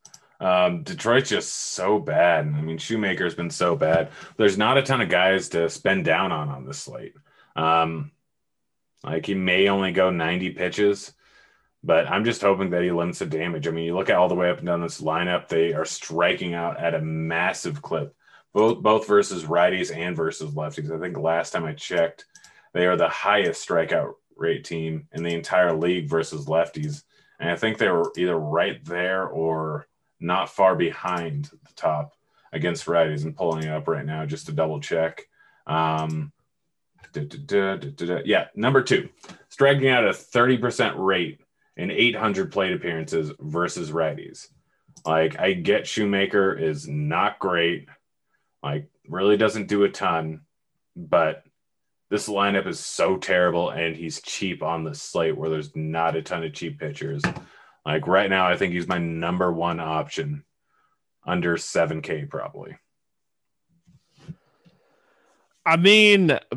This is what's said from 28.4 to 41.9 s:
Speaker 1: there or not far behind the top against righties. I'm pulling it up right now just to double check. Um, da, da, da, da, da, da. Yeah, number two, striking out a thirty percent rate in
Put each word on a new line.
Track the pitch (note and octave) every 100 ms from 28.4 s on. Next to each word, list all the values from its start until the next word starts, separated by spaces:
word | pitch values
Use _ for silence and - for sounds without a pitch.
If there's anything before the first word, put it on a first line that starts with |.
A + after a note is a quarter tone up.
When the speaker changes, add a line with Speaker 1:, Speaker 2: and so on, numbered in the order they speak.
| D2+ E2 F#2+ -
Speaker 1:
there | D2+ F2 F#2 F#2+ F#2
or | D#2+ E2 D#2+ D#2 D2+ - _ _ -
not | E2+ F#2 -
far | - F#2+
behind | E2+ E2+ - F2+ F2 E2+ D2
the | D2 _ _ -
top | E2 D2+ D2 _ _ _ _
against | D#2+ F2 E2 -
righties. | E2+ D#2 D2+
I'm | D#2
pulling | D2+ F2 D#2+
it | D#2
up | D2+ D2+
right | D#2
now | C#2+ D#2 D2+
just | D#2 -
to |
double | D2+ D#2 D2
check. | - E2+ E2 - - _ _ _ -
Um, | D#2+ D#2+ D#2+ D#2 D#2 D2 - _ _ _ _ _ _ -
da, | D#2
da, | D2 C#2+
da, | C#2+ G2+ G2 F2+
da, | C#2+
da, | - E2+
da. | F2
Yeah, | - F#2+ -
number | G2+ A#2 C#3
two, | B2+ G2+ - _ - - _
striking | - C#3 C#3 C3
out | B2 G#2
a |
thirty | F2+ - A#2+ B2 B2
percent | A#2+ - A2+ -
rate | F#2+ F#2 D#2+ D2 _ _ _ -
in | F2+